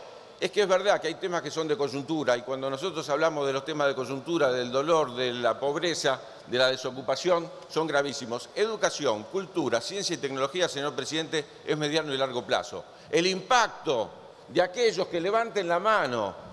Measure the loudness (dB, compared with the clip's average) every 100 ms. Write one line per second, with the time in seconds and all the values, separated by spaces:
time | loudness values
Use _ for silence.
0 | -16 -18 -16 -6 -2 2 4 4 4 2
1 | 2 -4 -2 -2 -2 -2 0 0 0 -2
2 | -4 -2 2 2 0 -4 -4 -4 -4 -4
3 | -2 2 2 2 0 -2 -2 0 0 0
4 | -4 -6 -2 2 2 2 0 0 2 2
5 | 2 0 -2 2 0 2 0 0 -2 0
6 | 0 0 -4 -16 -2 2 2 2 -4 -6
7 | -2 0 2 2 0 -12 -6 -2 0 2
8 | 0 -2 -6 -6 -6 -2 -2 0 -2 0
9 | 0 -2 -4 -6 -4 -2 0 0 -2 -4
10 | -4 -4 -4 -2 -2 0 0 0 -4 -4
11 | -4 -4 -2 -4 -4 -8 -4 0 2 0
12 | 0 0 0 -2 0 0 -2 -10 -12 -18
13 | -2 2 2 0 4 4 4 0 -2 0
14 | -2 -6 -20 -20 -4 0 2 2 2 2
15 | -2 -2 0 0 0 -2 0 2 4 4
16 | 2 0 -2 -4 -8